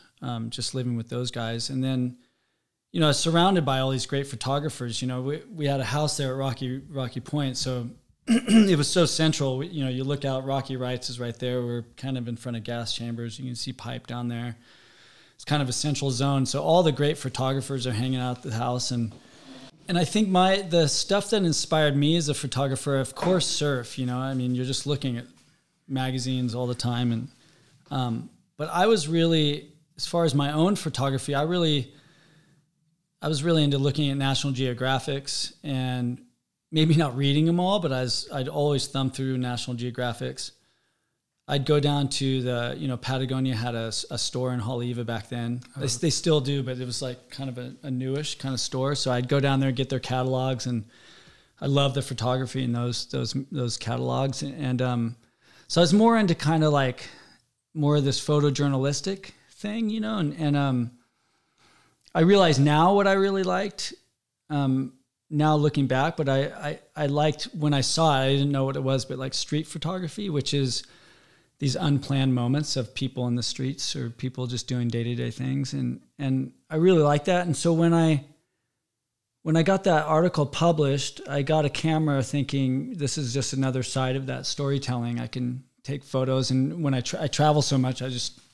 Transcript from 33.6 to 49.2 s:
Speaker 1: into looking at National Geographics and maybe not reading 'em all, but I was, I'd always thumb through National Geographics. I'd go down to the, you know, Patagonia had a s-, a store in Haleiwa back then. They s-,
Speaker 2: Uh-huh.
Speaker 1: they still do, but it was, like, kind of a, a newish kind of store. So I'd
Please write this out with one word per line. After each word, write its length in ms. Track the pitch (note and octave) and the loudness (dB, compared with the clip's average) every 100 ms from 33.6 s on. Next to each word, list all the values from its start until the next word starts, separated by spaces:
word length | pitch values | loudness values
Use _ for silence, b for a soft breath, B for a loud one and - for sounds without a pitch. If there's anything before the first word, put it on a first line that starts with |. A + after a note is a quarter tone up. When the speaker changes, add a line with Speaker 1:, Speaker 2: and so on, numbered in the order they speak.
Speaker 1:
into 140 | D3 C#3 | 4 2
looking 320 | C#3 C#3 C#3+ | 2 2 0
at 80 | C#3 | 0
National 340 | C3+ C3+ C#3 | 0 0 0
Geographics 1000 | B2+ C3 A#2+ B2+ C3+ - C#3 C3+ - - - | -2 -2 -2 0 0 -2 -6 -4 -6 -6 -8
and 560 | D3 C3 B2+ B2+ A#2+ B2 - _ _ _ _ | -6 -4 -2 -2 -4 -6 -12 _ _ _ _
maybe 240 | D#3 D#3 D#3+ | 2 4 4
not 200 | D3 B2 | 2 0
reading 320 | C#3 C#3+ D#3+ | 2 4 4
'em 120 | F3 | 4
all, 200 | F3+ G#3 | 2 2
but 120 | E3 | 0
I 100 | C3 | -2
was, 260 | B2+ - - | -2 -4 -6
I'd 140 | C#3+ C3 | -6 -4
always 400 | D3+ D3 C#3 - | 0 0 0 -2
thumb 240 | C3+ C3+ | -2 -2
through 260 | C3 C3 C3 | -2 -4 -2
National 400 | B2 A#2+ - A#2+ | -4 -4 -6 -6
Geographics. 720 | B2 A#2 B2 A2+ B2+ C3 - - _ _ _ _ _ _ _ _ - | -6 -4 -4 -4 -8 -8 -12 -14 _ _ _ _ _ _ _ _ -4
I'd 180 | C#3+ C3 | 0 4
go 140 | D3 | 4
down 300 | C#3+ C#3+ C#3 | 4 2 0
to 320 | - C3+ C3 | 0 0 0
the, 340 | B2 B2 A#2+ B2+ | 0 -2 -4 -4
you 120 | C#3+ | -4
know, 100 | B2 | -4
Patagonia 580 | - C3 C3 C3 C3 A2+ | -4 -2 -2 0 0 0
had 200 | A#2+ A#2 | -2 -4
a 120 | A2+ | -4
s-, 160 | - - | -6 -6
a 80 | A#2+ | -6
store 340 | - B2 B2+ | -4 -2 -2
in 80 | B2 | -2
Haleiwa 460 | G#2+ B2 A#2+ A#2+ A#2 | -4 -4 -4 -4 -4
back 240 | A2+ A2 | -6 -6
then. 320 | B2 A#2 B2 - C#3 | -6 -4 -6 -8 -6
They 80 | C3+ | -4
s-, 100 | - | 0
Speaker 2:
Uh-huh. 60 | |
Speaker 1:
they 80 | E3 | 0
still 320 | - F3 D3+ | 0 2 2
do, 220 | C3 C#3+ | 2 -2
but 160 | C3 B2+ | -4 -6
it 60 | B2 | -6
was, 180 | A#2 | -6
like, 260 | C3 A#2+ - | -8 -10 -14
kind 200 | - C3+ | -10 -10
of 80 | B2 | -10
a, 160 | B2 - | -12 -12
a 80 | D3 | -6
newish 480 | B2+ C3 C#3 D3+ - | -4 -2 -4 -4 -6
kind 140 | C3+ | -6
of 60 | B2 | -4
store. 360 | - C3 C3+ C#3+ | -4 -2 0 0
So 160 | C3+ | 0
I'd 180 | B2 | 0